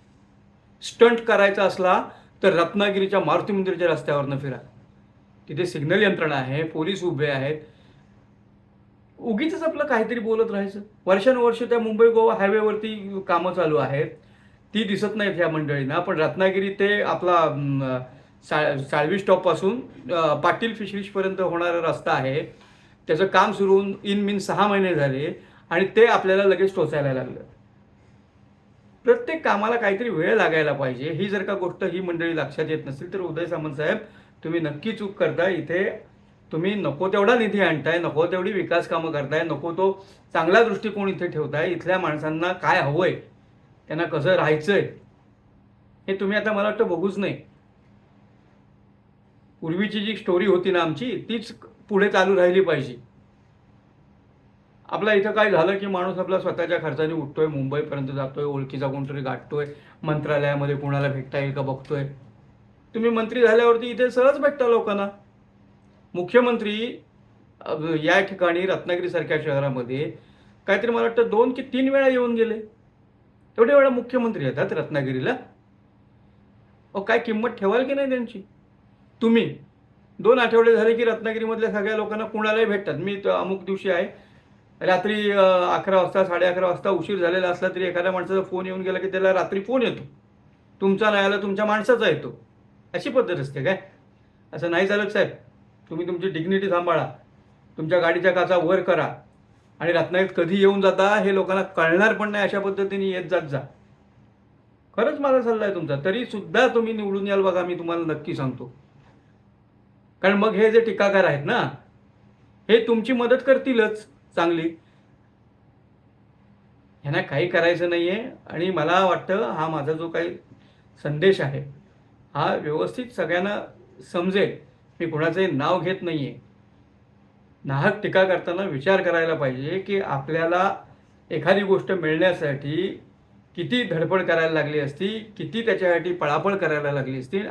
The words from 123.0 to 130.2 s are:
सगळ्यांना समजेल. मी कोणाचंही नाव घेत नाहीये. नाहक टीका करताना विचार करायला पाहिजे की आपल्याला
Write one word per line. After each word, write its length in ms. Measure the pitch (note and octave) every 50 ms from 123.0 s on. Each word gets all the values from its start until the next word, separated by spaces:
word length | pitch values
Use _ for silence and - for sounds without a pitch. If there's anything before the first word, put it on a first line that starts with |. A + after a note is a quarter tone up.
| B3
सगळ्यांना 600 | A#3 - - F3 D#3 E3+ F3+ F#3 G3+ G#3 - - - - - - - - - - -
समजेल. 460 | - F3+ F3 F#3+ F#3+ G3+ F3 C#3+ - - - - _ _ _ _ _ _
मी 60 | E3+
कोणाचंही 460 | E3 D#3 D3 D#3 E3 D#3+ F#3 F#3+ F#3
नाव 280 | D3 C3 C#3 D#3+ F3+ F#3
घेत 160 | D3+ F#3 F#3 F#3
नाहीये. 340 | F3+ E3+ E3 D3+ C#3 A#2+ A#2 - - - _ _ _ _ _ _ _ _ _ _ _ _ _ _ _ _ _ _ _ _ _ _ _
नाहक 360 | C#3 C3+ C#3 D#3+ G#3 G3+ G3+ -
टीका 200 | F#3+ E3+ F#3+ F#3+
करताना 400 | F#3+ F3+ F3 - F#3 E3+ F3+ G3+
विचार 380 | F#3+ D3+ B2+ C#3 F#3 F#3+ F#3
करायला 320 | E3+ F3 E3+ E3 E3 E3 D#3+
पाहिजे 460 | C#3+ C#3+ C3 B2+ B2+ C3+ D3+ F3 F#3+
की 220 | F#3+ - G3+ G3
आपल्याला 760 | F#3+ - C#3 C#3